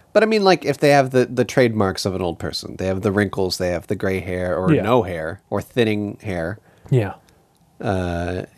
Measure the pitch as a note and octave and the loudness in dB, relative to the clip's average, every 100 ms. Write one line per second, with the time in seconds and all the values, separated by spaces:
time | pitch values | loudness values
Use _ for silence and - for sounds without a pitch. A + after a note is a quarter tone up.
0 | _ G#3 A3 A3 F#3+ F3 C#3+ C#3 D3 C#3+ | _ 2 2 4 4 4 0 2 4 6
1 | C3 B2+ B2 B2 A#2+ - A#2+ G#2+ F#2+ - | 4 2 2 0 0 2 2 2 0 0
2 | G2+ F#2 F2+ E2 D#2+ - - - F#2 F#2+ | -4 -2 -4 -4 -8 -8 -10 -6 -4 -2
3 | G#2 G2 G2 - F#2 - F2+ E2+ - G2+ | 0 2 0 0 -4 -2 -2 -4 -4 -4
4 | F#2+ F#2+ F2 F2+ F2+ E2 F#2+ C3+ G2+ B2 | -2 -4 -4 -4 -2 0 2 2 4 2
5 | G#2 E2+ D#2+ G2 _ G2+ - B2+ A2 G#2 | 0 -6 -8 -10 _ -6 -2 0 0 0
6 | G#2 G#2 G2 F2+ E2 G#2+ _ _ - C3 | -4 -8 -8 -6 -6 -8 _ _ -2 0
7 | G2 - _ _ _ _ _ _ A#2 F#2+ | 0 -8 _ _ _ _ _ _ -4 -2
8 | F2+ E2+ F2 F2+ - | -2 -4 -4 -6 -10